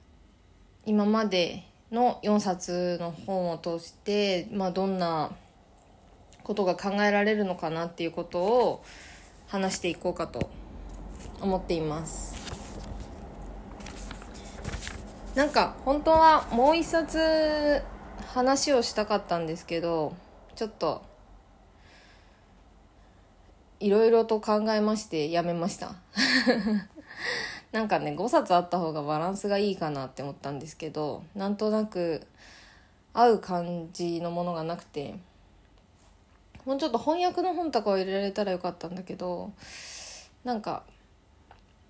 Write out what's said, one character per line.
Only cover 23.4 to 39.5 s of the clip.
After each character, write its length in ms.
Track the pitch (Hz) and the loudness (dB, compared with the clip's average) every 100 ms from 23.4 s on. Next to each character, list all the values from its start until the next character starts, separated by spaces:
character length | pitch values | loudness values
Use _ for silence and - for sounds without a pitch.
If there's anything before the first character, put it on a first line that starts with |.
| - - - - | -20 -20 -20 -2
い 80 | 208 | 4
ろ 160 | 202 226 | 6 8
い 60 | |
ろ 120 | 226 | 6
と 160 | 220 220 | 4 0
考 220 | 220 214 220 | 2 2 2
え 80 | 214 | 2
ま 160 | 214 214 | 2 0
し 120 | - | -2
て 220 | 160 147 | -4 0
や 120 | 170 | 0
め 100 | 170 | 0
ま 140 | 170 175 | -2 -2
し 80 | - | -4
た。 200 | - - - 208 262 254 247 233 202 208 | -10 -14 -8 0 2 4 4 2 2 -2
<laughs> 880 | - 311 - - - - - - - | -2 -14 -18 -10 -6 -4 -6 -12 -6
な 80 | 220 | -4
ん 40 | 214 | 0
か 100 | 165 | 0
ね、 160 | 147 147 | 0 -2
五 140 | 208 | 2
冊 260 | 320 214 175 | 2 6 4
あ 40 | |
っ 100 | 175 | 4
た 100 | 180 | 0
方 140 | 160 | 0
が 100 | 151 | -2
バ 160 | 147 156 | -2 0
ラ 100 | 175 | 0
ン 60 | 202 | -2
ス 140 | 208 | 0
が 80 | 202 | 2
い 140 | 208 | 2
い 40 | 180 | 0
か 140 | 160 | -2
な 160 | 143 131 | -4 -6
っ 60 | |
て 120 | - | -8
思 80 | 143 | -10
っ 40 | 139 | -8
た 160 | 139 | -8
ん 80 | 143 | -8
で 80 | 156 | -10
す 100 | - | -12
け 140 | 156 | -8
ど、 320 | 156 151 - 165 196 | -4 -4 -6 -10 -6
な 140 | 196 | -4
ん 80 | 208 | -2
と 120 | 214 | 0
な 140 | 214 214 | 0 -2
く 400 | 180 170 151 - - - - - - - _ _ | -2 -2 -2 -8 -20 -20 -20 -20 -20 -20 _ _
合 180 | - 240 | 6 6
う 80 | 202 | 6
感 500 | - 175 175 175 165 | 2 -4 -2 -6 -8
じ 300 | - 175 170 | -4 -4 -2
の 100 | 170 | -2
も 140 | 170 175 | -2 -2
の 80 | |
が 100 | 165 | -4
な 140 | 160 175 | -4 -6
く 80 | - | -8
て、 300 | 151 - 196 - - - _ _ - _ _ - - _ _ _ - | -8 -8 -10 -16 -20 -20 _ _ -20 _ _ -20 -20 _ _ _ -10
も 120 | 262 269 | -4 -2
う 20 | |
ち 80 | 320 | 0
ょ 20 | |
っ 40 | |
と 60 | 226 | 0
翻 240 | 294 339 | 2 2
訳 200 | 359 349 | 2 2
の 120 | 370 | 0
本 180 | 330 330 | 0 0
と 120 | 233 | 0
か 60 | 208 | 2
を 80 | 196 | 2
入 80 | 190 | 0
れ 80 | |
ら 60 | 196 | -2
れ 100 | 202 | -2
た 140 | 196 196 | -2 -2
ら 80 | |
よ 60 | 180 | -2
か 100 | 180 | -4
っ 80 | 175 | -6
た 100 | 170 | -10
ん 80 | 190 | -10
だ 80 | |
け 140 | 185 170 | -10 -8
ど、 340 | 180 175 190 | -6 -6 -8